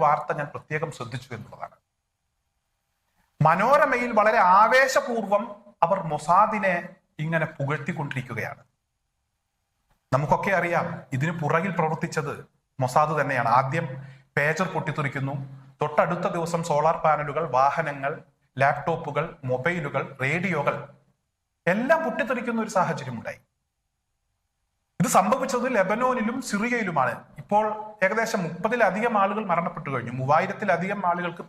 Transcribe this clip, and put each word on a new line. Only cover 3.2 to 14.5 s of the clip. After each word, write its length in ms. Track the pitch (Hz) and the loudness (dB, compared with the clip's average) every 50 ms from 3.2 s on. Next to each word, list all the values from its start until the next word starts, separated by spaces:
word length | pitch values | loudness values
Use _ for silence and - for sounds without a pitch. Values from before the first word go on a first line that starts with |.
| _ _ _ - 151 | _ _ _ 4 4
മനോരമയിൽ 640 | 156 170 185 214 254 285 294 302 277 262 240 247 240 220 214 | 4 6 4 4 4 4 4 4 4 2 0 -2 0 2 4
വളരെ 220 | 208 214 233 226 190 180 185 202 | 4 4 6 6 6 8 8 8
ആവേശപൂർവ്വം 840 | 220 240 262 262 269 262 - 294 - 247 233 226 202 190 202 208 233 240 - - - - _ _ 165 | 8 8 6 6 6 4 4 2 0 0 -2 -4 0 0 0 0 0 -4 -12 -16 -20 -20 _ _ 0
അവർ 120 | 170 196 190 165 160 | 2 2 0 -2 -4
മൊസാദിനെ 600 | 151 147 - - 175 196 220 208 214 202 196 190 175 - - - - _ _ _ _ - 151 | -6 -4 0 4 4 6 4 4 2 0 0 0 0 -2 -4 -8 -16 _ _ _ _ -8 -4
ഇങ്ങനെ 220 | 160 165 160 156 151 - | -2 0 -2 -2 -2 -4
പുകഴ്ത്തിക്കൊണ്ടിരിക്കുകയാണ്. 1080 | - 139 135 156 147 143 190 170 160 143 - - 127 - - 113 107 90 80 - - _ _ _ _ _ _ _ _ _ _ _ _ _ _ _ _ _ _ _ _ _ _ _ _ _ _ _ _ _ _ 131 | -6 -4 -4 -4 -4 -4 -6 -6 -6 -6 -6 -6 -8 -8 -6 -8 -8 -8 -8 -10 -14 _ _ _ _ _ _ _ _ _ _ _ _ _ _ _ _ _ _ _ _ _ _ _ _ _ _ _ _ _ _ 0
നമുക്കൊക്കെ 400 | 135 151 139 180 - - 202 190 170 | 0 2 0 0 0 2 2 2 2
അറിയാം, 280 | 175 170 170 151 160 170 - - - - 135 | 2 2 0 0 -2 -2 -6 -10 -8 -6 -4
ഇതിന് 180 | 127 151 175 170 139 | -2 -2 -2 -2 -2
പുറകിൽ 320 | 147 143 156 165 185 196 170 170 | 0 0 2 2 0 0 0 0
പ്രവർത്തിച്ചത് 560 | 156 156 160 - 170 170 - 160 143 143 110 - - _ _ _ _ _ _ - 131 | 0 0 -2 -4 -6 -4 -4 -4 -6 -6 -8 -10 -14 _ _ _ _ _ _ -4 -2
മൊസാദ് 300 | 123 - 156 151 147 160 147 | 2 4 4 2 4 2 0
തന്നെയാണ്. 320 | 139 135 135 123 117 113 117 131 | 0 0 0 0 2 4 4 4
ആദ്യം 300 | 131 135 156 165 165 - - - - - - - _ _ _ 147 | 4 2 0 -4 -4 -6 -8 -12 -14 -16 -20 -20 _ _ _ 0
പേജർ 300 | 143 151 | 0 0